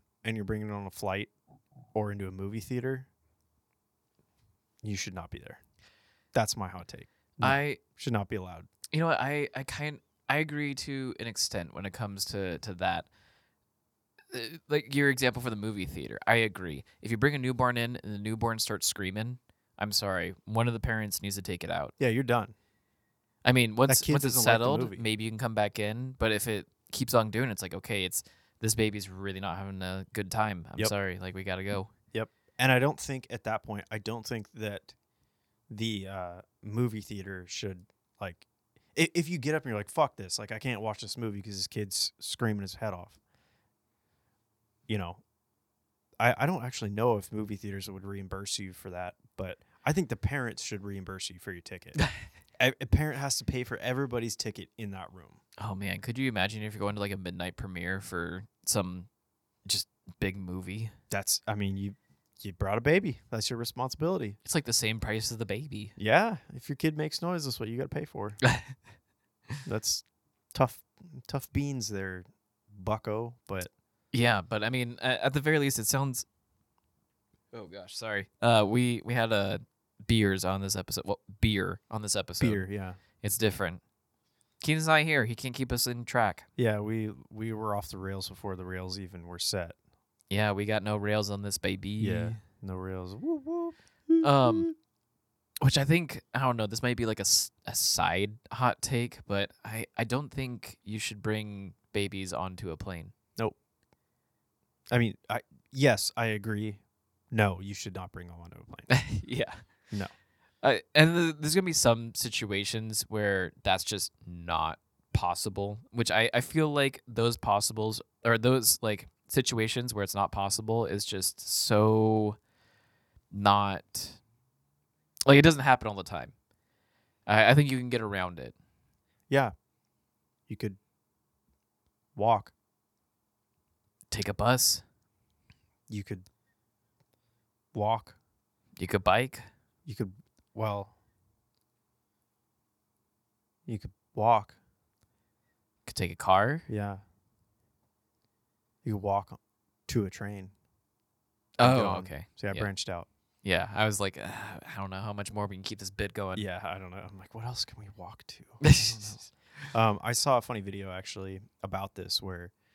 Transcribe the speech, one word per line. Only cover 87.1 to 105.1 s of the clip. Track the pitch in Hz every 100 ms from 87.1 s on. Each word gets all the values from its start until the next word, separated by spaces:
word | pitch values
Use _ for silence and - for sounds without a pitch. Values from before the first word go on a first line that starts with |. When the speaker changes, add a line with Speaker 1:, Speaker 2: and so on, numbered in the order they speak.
| 65 -
Speaker 1:
we | 107 113
were | 110 110 101
off | -
the | 98
rails | 95 98 92
before | 95 101 92
the | 92
rails | 92 92 95
even | 92 90 85
were | 87
set. | - 98 82 - _ _ _ _ _
Speaker 2:
Yeah, | 98 107
we | 101 104
got | 107
no | 101 107
rails | 104 107 101
on | 101
this | 101 98
baby. | 98 95 98
Speaker 1:
Yeah, | 107 104 87 85 110 - _
no | 95 92
rails. | 92 92 90 104
Whoop, | 277 320 269
whoop. | 349 339 - _ _ - 330 320
Speaker 2:
Um, | 139 123 110 330 - _ _ _ _ _ _ _ -
which | 135 143
I |
think, | 139 165 156 - -
I | 127
don't | 131 117
know, | 107
this | 107
might | 123 117
be, | 113
like, | 107
a |
s-, | 98 - - - -
a | -
side | - - 87 87 104 110 -
hot | - 123 -
take, | - 123 120 - -
but | 101 98 -
I, | 110 110 - -
I |
don't | 117 143 147
think | - 131 120 - -
you | 98 107
should | - 104
bring | 107 107 104 101 98 - _
babies | 104 101 98 92
onto | 85 92 92 90
a | 80
plane. | 101 87 78 - _ -
Speaker 1:
Nope. | 113 - _ _ _ _ _ _ _ _ _ _ _ _ -
I | 123
mean, | 113